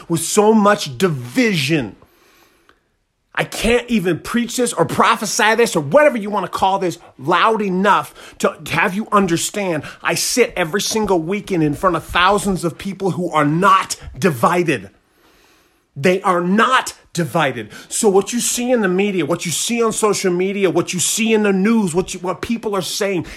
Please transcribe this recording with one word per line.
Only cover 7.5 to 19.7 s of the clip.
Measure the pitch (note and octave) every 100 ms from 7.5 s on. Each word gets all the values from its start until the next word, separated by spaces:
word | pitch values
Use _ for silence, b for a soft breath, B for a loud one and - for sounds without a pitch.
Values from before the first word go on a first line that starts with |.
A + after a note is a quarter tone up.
| G#3+
enough | G#3 F#3 G3+ E3+ C#3 - - -
to, | G3 -
to | C#3
have | D3 G3
you | F#3+ -
understand. | G#3 F#3+ E3 - G#3 F#3+ D3+ A2 B
I | D3+ E3+
sit | - B3+ A3 -
every | E3 G3+
single | - A3 G#3 F#3
weekend | D#3+ G#3 - F3+
in | D3+
front | C#3+ F#3+ D#3+
of |
thousands | - F3+ F#3 G#3 G3+ F3
of | E3+ -
people | G3 F#3 F#3+
who | E3+ F3
are | D3+ D3
not | D#3+ G3 F#3+ - - B -
divided. | F#3 B2 F3 F3+ E3 B2 F#2+ _ _ b b b b b b b b C#3
They | F3+ F#3+
are | G3 F3
not | F3 G#3 A3+ C4 - - _
divided. | - D3+ E3+ C#3+ A#2 G#2 B B
So | - G#3+
what | F#3+ G3
you | A#3+
see | - - A#3+
in | B3
the | G3
media, | F3+ G#3 F#3
what | C#3+ E3+ F3
you |
see | C#3+ -